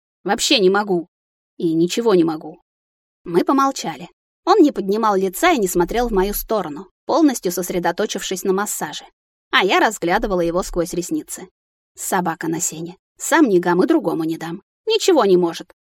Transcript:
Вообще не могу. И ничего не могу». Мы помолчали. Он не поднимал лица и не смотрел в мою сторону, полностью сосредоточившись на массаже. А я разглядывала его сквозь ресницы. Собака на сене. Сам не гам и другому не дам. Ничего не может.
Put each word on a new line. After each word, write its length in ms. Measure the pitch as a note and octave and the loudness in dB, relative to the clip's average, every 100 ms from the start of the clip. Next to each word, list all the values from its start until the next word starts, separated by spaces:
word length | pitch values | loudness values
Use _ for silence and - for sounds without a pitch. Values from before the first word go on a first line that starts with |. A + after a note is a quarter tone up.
| _ _ F#3 | _ _ -4
Вообще 340 | A3+ - C4 | -2 2 4
не 100 | F#3 | 4
могу. 380 | G3 G3+ F3+ E3 _ _ _ _ - | 2 0 -2 -4 _ _ _ _ -6
И 180 | F3 | -2
ничего 400 | D#3+ F3 - A#3 | 0 0 0 2
не 120 | F#3 E3 | 4 4
могу». 340 | D#3 D#3 F3 _ _ _ _ _ _ | -2 -10 -20 _ _ _ _ _ _
Мы 220 | F3+ E3+ - | -2 0 2
помолчали. 640 | C4+ C4+ - G#3 D#3 F3 _ _ _ | 2 0 -2 -8 -10 -14 _ _ _
Он 140 | - G#4 | 2 6
не 160 | D4 | 4
поднимал 420 | - F#3 G#3 A3 F#3 | 2 -2 0 2 0
лица 380 | F#3+ - F4 | 0 0 2
и 40 | D4+ | 2
не 120 | F#3+ | 0
смотрел 400 | F3 F3 A3 A#3+ | 0 0 0 0
в 20 | |
мою 220 | G3 G3 | 0 0
сторону, 560 | G3+ - A3 E3 C#3+ F#3+ _ - | -2 -4 -4 -4 -10 -16 _ -2
полностью 480 | C#4 D4+ A#3+ F#3+ | 2 2 2 -4
сосредоточившись 920 | F3+ F3+ F3+ E3+ F3 G#3+ G3+ - F#3 | -4 -4 -2 -2 -2 -4 -4 -8 -4
на 80 | G3 | -2
массаже. 540 | F#3+ G3+ - D#3+ D3 - _ _ _ _ | -2 -2 -6 -8 -12 -18 _ _ _ _
А 120 | E3 | 0
я 160 | F3+ E4+ | 2 2
разглядывала 640 | C#4+ G#3 E3+ G3 A3 F3+ | 0 0 -2 0 0 0
его 200 | E3+ E3+ | 0 -2
сквозь 320 | - F3+ E3+ | -4 -4 -4
ресницы. 540 | F3 E3+ D3+ - - F3 _ _ _ _ - | -4 -6 -6 -8 -14 -16 _ _ _ _ -14
Собака 540 | - F#3+ F3+ D#3+ E3+ | -6 -4 -2 -4 -6
на 100 | E3 | -4
сене. 380 | - D#3+ E3+ - _ - | -6 -8 -14 -16 _ -12
Сам 300 | - D4+ C#4 | 0 2 4
не 140 | F3+ | 4
гам 200 | F3+ F3 | 2 2
и 60 | C4+ | 2
другому 380 | E4 E3+ D#3 D#3+ | 2 0 -4 -4
не 120 | D#3+ | -6
дам. 240 | D#3+ F3+ _ _ - | -10 -14 _ _ -2
Ничего 380 | A4 - D#4+ | 0 2 4
не 140 | G3 F3+ | 6 4
может. 340 | E3+ E3 - _ | 2 -4 -14 _